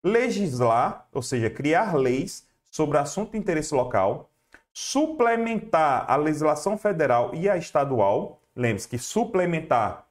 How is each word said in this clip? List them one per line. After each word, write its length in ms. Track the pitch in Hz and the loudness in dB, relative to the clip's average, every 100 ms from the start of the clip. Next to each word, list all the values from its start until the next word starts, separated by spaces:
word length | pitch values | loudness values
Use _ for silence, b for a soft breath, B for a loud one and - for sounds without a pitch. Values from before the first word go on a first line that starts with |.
legislar, 1080 | 175 233 254 202 190 123 120 113 156 - - | 2 2 2 0 -2 0 2 4 0 -4 -10
ou 100 | - | -8
seja, 280 | 123 127 113 | -4 -2 -2
criar 440 | - 143 165 214 156 | -2 0 2 2 0
leis 520 | 131 131 185 - _ _ | 2 0 -4 -10 _ _
sobre 340 | _ - 151 147 | _ -4 0 0
assunto 340 | 143 - 220 | -2 -6 -6
de 60 | 220 | -4
interesse 380 | 190 160 147 139 | -2 -2 0 -2
local, 540 | 117 107 95 127 - _ b b b | 0 2 2 0 -10 _ b b b
suplementar 1300 | - - 269 311 311 233 233 226 220 - 160 156 127 - | -14 -4 -2 -2 0 0 0 -2 -4 0 2 2 2 0
a 60 | 139 | 0
legislação 640 | 151 147 151 147 196 208 | 2 0 0 0 -2 -2
federal 580 | 208 165 143 120 120 160 | -2 0 2 2 2 -2
e 140 | 202 | 0
a 80 | 185 | 0
estadual. 840 | 170 151 139 127 98 117 196 - _ - | 0 0 0 2 2 2 -2 -12 _ -2
Lembre-se 320 | 120 101 - | -2 -2 -6
que 100 | 120 | -8
suplementar 1080 | - 220 226 185 175 160 160 123 104 90 _ | -2 -2 0 0 0 -2 0 2 2 -4 _